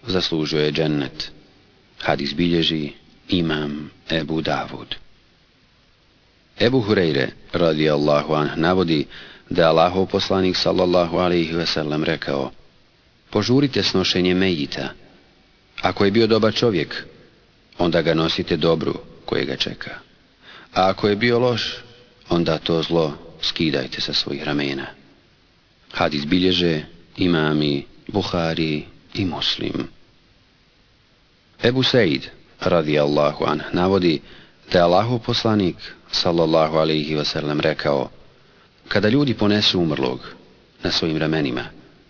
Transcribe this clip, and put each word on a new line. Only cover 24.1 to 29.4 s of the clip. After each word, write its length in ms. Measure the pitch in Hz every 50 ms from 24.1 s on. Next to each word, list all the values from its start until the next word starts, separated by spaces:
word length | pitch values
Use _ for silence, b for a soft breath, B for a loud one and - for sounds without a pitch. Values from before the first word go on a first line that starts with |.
| 73
svojih 300 | - - - 69 71 76
ramena." 420 | 73 73 - 71 71 69 67 67 - - - - - - _ _ _ _ _ _ _ _ _ _ _ _ _ _ _
Hadis 340 | - - 87 82 76 73 71
bilježe 560 | 73 92 90 90 92 90 87 90 85 80 76 73 - - - - _ -
imami 680 | - 95 90 85 80 76 76 76 78 76 73 71 69 - - - - -
Buhari 800 | - - 98 92 - - 90 82 82 82 80 82 78 76 76 73 - - - _ - -
i 120 | - 98
Muslim. 640 | 87 78 -